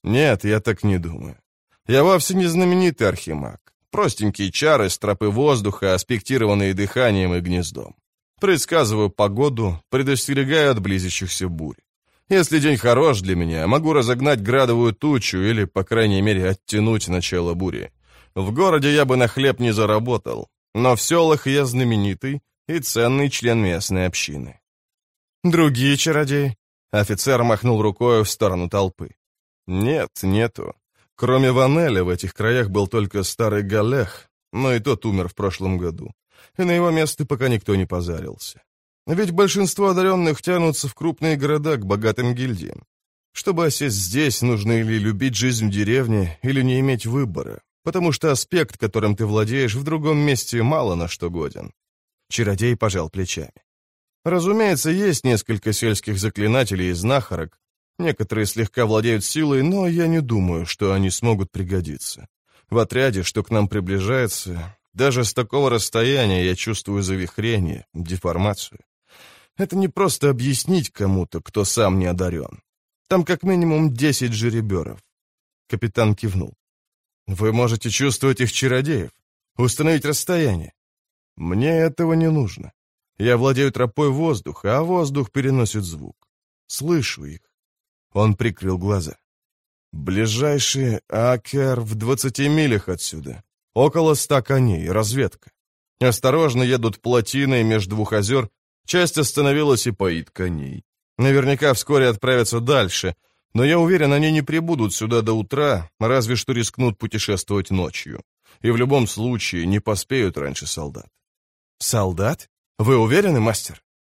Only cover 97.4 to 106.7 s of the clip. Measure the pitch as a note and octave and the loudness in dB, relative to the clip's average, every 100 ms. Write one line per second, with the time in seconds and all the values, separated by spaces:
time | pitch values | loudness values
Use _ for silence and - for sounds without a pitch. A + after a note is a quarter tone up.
97.4 | C#3 B2+ A2+ A2 F#2+ G#2+ G#2 G#2+ G2+ C3+ | 2 2 2 2 0 -4 0 0 0 0
98.4 | A2 _ _ _ - F3+ F3 - C#3+ - | -2 _ _ _ -2 0 2 0 -2 0
99.4 | C#3+ D3 D3 B2 B2 G2+ F#2+ E2+ - - | 2 2 2 2 0 -2 -2 -2 -8 -6
100.4 | F#2 D#2+ C2+ C#2 _ _ _ - C3+ C#3 | -6 -4 -8 -12 _ _ _ 0 4 4
101.4 | C3 C#3 D3 B2 - C#3+ B2+ G#2+ B2+ B2 | 2 2 2 2 2 4 4 2 2 2
102.4 | A2 A#2 A#2 C#3+ F#2+ - F#2 - _ _ | 2 0 2 2 2 -2 -6 -8 _ _
103.4 | _ A2 C#3 E3+ E3+ F#3 C#3+ C#3+ D#3 D#3 | _ 0 2 4 4 4 4 2 2 0
104.4 | C#3 D#3+ E3 D#3 G#2+ - A2 A#2 A2 A2+ | 0 -4 -2 -2 -2 -2 0 0 0 -2
105.4 | G2 C3+ D3 G2+ E2 _ A2 C3 A2+ B2 | -2 -2 0 0 -4 _ 0 0 0 -4
106.4 | - A#2+ A2 | -2 -2 -2